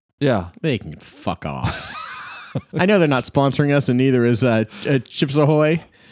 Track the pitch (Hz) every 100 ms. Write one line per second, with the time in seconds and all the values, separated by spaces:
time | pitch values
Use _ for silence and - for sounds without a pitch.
0 | _ _ 143 110 87 - 165 117 80 76
1 | - - 101 87 78 67 62 - - -
2 | - - - - - 127 - 160 185 208
3 | 156 131 - 139 139 131 143 143 127 123
4 | 135 127 120 120 127 110 110 - - 135
5 | - - 151 143 147 151 151 165 - _
6 | -